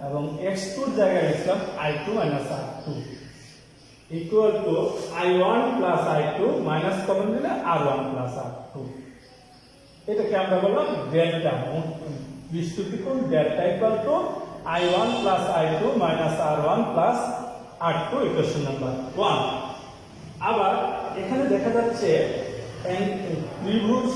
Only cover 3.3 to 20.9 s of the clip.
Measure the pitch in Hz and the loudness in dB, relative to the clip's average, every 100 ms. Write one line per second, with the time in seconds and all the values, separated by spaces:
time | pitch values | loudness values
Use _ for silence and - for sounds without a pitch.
3.3 | - - - - - - - - 165 165 | -18 -20 -20 -20 -20 -20 -20 -10 -8 0
4.3 | 214 214 - 175 156 - - - 180 180 | 4 4 2 0 0 0 -2 -6 0 2
5.3 | 180 180 240 - - 180 165 170 151 147 | 4 4 4 2 2 2 2 2 2 0
6.3 | - 208 - 151 156 185 190 - 196 214 | 2 0 2 0 0 0 -2 0 0 2
7.3 | 226 294 - 175 160 139 - 131 127 127 | 0 0 -2 0 2 2 0 -2 -4 -4
8.3 | 131 127 - - 139 123 - - - - | -6 -8 -10 -14 -12 -12 -12 -18 -20 -20
9.3 | - - - - - - - - 208 - | -20 -20 -20 -20 -20 -20 -14 -4 0 2
10.3 | 196 185 180 196 254 302 - 127 160 170 | 2 2 4 4 2 0 -2 0 2 4
11.3 | 165 147 123 - 165 160 - - 135 - | 2 0 0 -2 -4 -4 -8 -10 -10 -12
12.3 | - - 165 175 - 190 190 269 262 170 | -14 -8 -4 -4 -4 -4 -4 -2 -2 2
13.3 | 156 147 - 180 - 220 220 269 330 - | 4 4 2 0 2 2 2 2 0 0
14.3 | - - - 160 170 175 180 170 - 196 | -6 -10 -10 -4 0 2 4 2 2 2
15.3 | 180 180 165 156 160 226 240 170 160 156 | 2 2 2 2 2 2 2 2 2 0
16.3 | - 156 151 151 214 226 165 190 - - | 2 2 2 2 2 2 4 4 2 -2
17.3 | - - - - - 170 160 - 262 240 | -4 -8 -12 -16 -4 -2 0 -2 0 0
18.3 | 139 151 151 143 135 127 127 - 180 240 | 2 0 0 -2 -2 -4 -4 -6 0 2
19.3 | - 156 - - - - - - - - | 2 0 -4 -6 -12 -16 -20 -20 -18 -16
20.3 | - - 226 190 - - | -6 0 2 2 2 -2